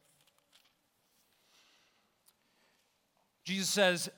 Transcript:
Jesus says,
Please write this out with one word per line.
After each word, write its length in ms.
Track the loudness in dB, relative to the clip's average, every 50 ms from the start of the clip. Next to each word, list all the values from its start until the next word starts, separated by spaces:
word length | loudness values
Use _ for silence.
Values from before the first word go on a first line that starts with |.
| _ _ _ _ _ _ _ _ _ _ -20 -20 -20 _ _ _ _ _ _ _ _ _ _ _ _ _ _ _ _ _ _ -20 -20 _ _ _ _ _ _ _ _ _ _ _ _ -20 _ _ _ _ _ _ _ _ _ _ _ _ _ _ _ _ _ _ _ _ _ _ -8
Jesus 260 | -6 -6 -4 -4 -2
says, 400 | 2 2 4 4 2 0 -4 -10 -12